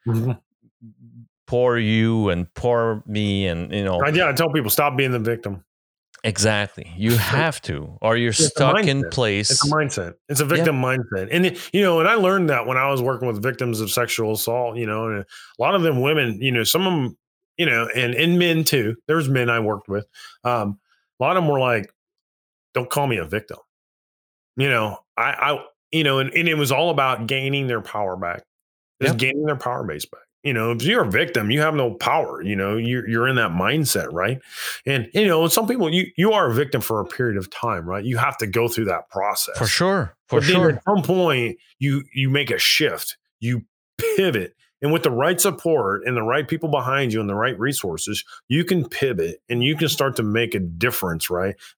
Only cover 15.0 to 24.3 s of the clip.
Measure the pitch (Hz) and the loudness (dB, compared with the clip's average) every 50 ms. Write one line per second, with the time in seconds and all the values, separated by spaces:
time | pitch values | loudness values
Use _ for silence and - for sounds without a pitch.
15 | 113 113 107 101 95 - - - - - - - 110 147 190 196 170 160 147 127 | -4 -4 -4 -6 -8 -10 -14 -20 -20 -14 -6 -2 0 2 2 4 4 2 2 2
16 | 127 139 156 156 139 120 110 98 123 135 123 120 110 - - 165 190 190 180 160 | 2 2 2 2 2 0 -2 -2 -2 0 0 2 2 2 2 2 2 2 0 0
17 | 131 117 - _ _ _ _ _ _ _ _ - 170 156 123 117 117 113 - 123 | -2 -2 -6 _ _ _ _ _ _ _ _ -2 0 2 2 2 0 0 -2 -2
18 | 127 120 123 127 156 170 175 175 175 175 165 160 156 - - 139 113 104 117 - | 0 0 0 2 2 4 4 4 4 2 2 2 2 2 2 2 2 0 -2 -4
19 | _ - 151 165 156 135 135 131 123 120 117 117 110 104 107 101 - - 98 104 | _ -2 0 0 0 2 2 2 2 2 2 2 0 0 -2 -4 -4 -6 -6 -6
20 | 107 - _ - - - - _ - 120 123 120 107 101 101 - _ _ _ _ | -6 -8 _ -20 -20 -20 -14 _ -4 -2 -2 0 -2 -4 -6 -8 _ _ _ _
21 | _ _ _ - 123 143 180 185 175 151 143 135 131 127 120 110 101 - _ _ | _ _ _ -2 0 0 2 2 2 2 2 2 2 2 2 0 -2 -4 _ _
22 | _ _ _ _ _ _ _ _ _ _ _ _ _ _ - 127 127 120 - 147 | _ _ _ _ _ _ _ _ _ _ _ _ _ _ -4 -4 -4 -2 -2 0
23 | 143 135 117 101 85 76 87 107 - - - - - _ _ _ _ _ _ _ | 0 0 0 -2 -2 -4 -4 -6 -6 -8 -14 -18 -18 _ _ _ _ _ _ _
24 | _ _ _ _ _ _ | _ _ _ _ _ _